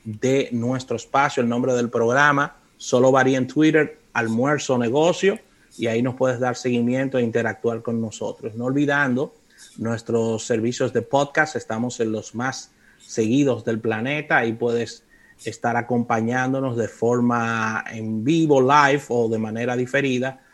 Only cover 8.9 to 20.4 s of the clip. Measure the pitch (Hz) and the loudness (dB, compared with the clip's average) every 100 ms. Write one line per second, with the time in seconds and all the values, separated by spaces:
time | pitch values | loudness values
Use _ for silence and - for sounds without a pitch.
8.9 | 143 139 123 - - _ _ - - 110 | 0 0 0 -4 -8 _ _ -20 -8 -6
9.9 | 117 - 117 113 110 - 117 113 120 - | -6 -2 0 0 -2 -2 -2 -2 -2 -2
10.9 | - - 139 143 156 151 117 - 110 120 | -2 0 0 2 0 0 -4 -6 -4 -4
11.9 | - 113 107 - 113 127 - - _ _ | -4 -4 -4 -8 -6 -6 -8 -14 _ _
12.9 | _ - - 110 131 139 113 117 113 113 | _ -8 -2 2 2 2 0 -2 -2 -2
13.9 | 110 127 147 143 156 117 113 120 117 113 | -2 -2 -4 0 0 0 -2 -2 -2 -4
14.9 | - _ _ _ _ 113 - 120 117 117 | -10 _ _ _ _ -12 -6 -4 -2 0
15.9 | 120 117 113 113 127 131 135 135 117 107 | -2 0 0 0 -2 -2 -2 -2 -2 -4
16.9 | - 117 123 120 120 113 113 110 107 - | -2 0 2 2 0 0 -2 -2 -4 -8
17.9 | 113 110 110 117 165 160 135 127 147 139 | -10 -6 -4 0 2 4 4 6 6 6
18.9 | 143 143 120 113 110 110 110 123 123 123 | 2 0 0 0 0 -4 -4 -2 -2 -2
19.9 | 143 139 123 131 131 | 0 0 0 -2 -8